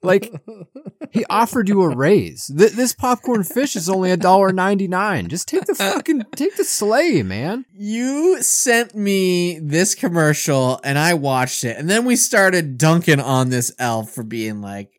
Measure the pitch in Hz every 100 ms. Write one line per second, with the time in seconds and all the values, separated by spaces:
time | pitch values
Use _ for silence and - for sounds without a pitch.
0 | 180 196 208 185 - 220 180 262 311 _
1 | 311 - - 202 226 - 196 202 180 127
2 | 139 202 90 - - 139 208 196 254 -
3 | 262 247 - 233 180 - 277 208 170 190
4 | 185 185 180 190 196 185 185 202 190 180
5 | 208 175 85 160 - 349 - 392 196 190
6 | 277 302 214 - 311 415 381 - 208 226
7 | 339 202 95 95 139 226 262 190 208 220
8 | 254 277 330 370 - - 269 233 240 214
9 | 202 196 185 180 175 165 156 151 190 -
10 | - 170 156 151 - 139 127 131 - 139
11 | 160 170 139 131 127 - 120 113 151 208
12 | 247 240 - 220 190 180 156 127 156 165
13 | 165 143 127 131 127 127 120 - 123 113
14 | 110 - 110 113 110 104 101 101 98